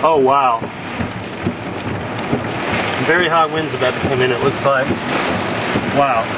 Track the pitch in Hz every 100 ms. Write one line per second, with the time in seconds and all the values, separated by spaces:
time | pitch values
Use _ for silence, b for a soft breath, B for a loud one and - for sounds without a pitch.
0 | 151 160 131 139 135 117 - - - -
1 | - - - - - - - - - -
2 | - - - - - - - - - -
3 | 127 170 175 165 156 156 156 127 127 123
4 | 120 131 127 123 135 - 139 135 135 113
5 | - - - - - - - - - 135
6 | 139 117 117